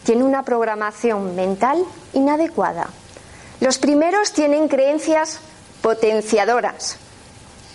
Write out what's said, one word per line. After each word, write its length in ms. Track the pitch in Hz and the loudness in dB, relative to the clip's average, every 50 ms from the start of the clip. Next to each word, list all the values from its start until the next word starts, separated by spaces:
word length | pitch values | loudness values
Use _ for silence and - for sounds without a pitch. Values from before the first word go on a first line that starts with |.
| - | -2
tiene 180 | - 226 233 254 | 0 2 2 2
una 220 | 269 269 269 262 | 2 0 0 -2
programación 880 | - 247 233 226 220 214 208 214 214 208 - - 233 220 202 196 185 175 | -2 -2 0 0 -2 -2 -4 -6 -6 -6 -2 -2 -2 -2 -2 -4 -6 -4
mental 500 | 185 185 190 196 190 233 247 285 339 370 339 - - - - - | -2 -2 -2 0 0 0 2 2 0 -2 -4 -6 -14 -20 -4 -2
inadecuada. 760 | 269 269 285 302 302 330 311 - - 190 170 165 170 - - - - - - - - - - - - - - - - | 0 2 2 2 2 0 -2 0 -2 -2 -2 -2 -4 -8 -8 -10 -16 -20 -20 -20 -20 -20 -20 -20 -20 -20 -20 -6 -2
Los 160 | - 262 254 | -2 0 0
primeros 560 | - - 269 294 285 311 339 359 415 427 415 - | 0 0 2 2 4 2 2 2 0 0 0 0
tienen 360 | - 302 285 285 302 311 294 | 0 2 2 2 2 2 2
creencias 680 | 294 262 269 277 294 311 311 320 320 311 320 320 - - - - - - - - - - - | 2 2 2 2 0 0 0 0 0 0 0 -2 -6 -12 -16 -20 -20 -20 -20 -20 -10 -4 -2
potenciadoras, 1120 | 226 226 220 226 214 220 214 214 214 226 208 202 202 240 247 202 202 - - - - - - - - - - - - - - - - - - - - - | 0 0 2 2 2 2 0 0 0 2 2 2 2 2 0 0 -2 -6 -6 -10 -10 -10 -12 -16 -20 -20 -20 -20 -20 -20 -20 -20 -20 -20 -20 -20 -20 -20